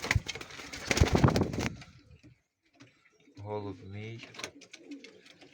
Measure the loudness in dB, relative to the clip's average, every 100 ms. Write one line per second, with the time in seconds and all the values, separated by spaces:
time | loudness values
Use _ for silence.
0 | 0 0 0 -10 -10 -14 -14 -8 2 6
1 | 6 8 6 6 2 0 -4 -4 -18 -20
2 | -20 -20 -20 -20 _ _ _ -20 -20 _
3 | _ _ _ -12 -6 -4 -4 -8 -10 -10
4 | -10 -12 -14 -12 -12 -14 -20 -20 -16 -16
5 | -18 -20 -20 -20 -20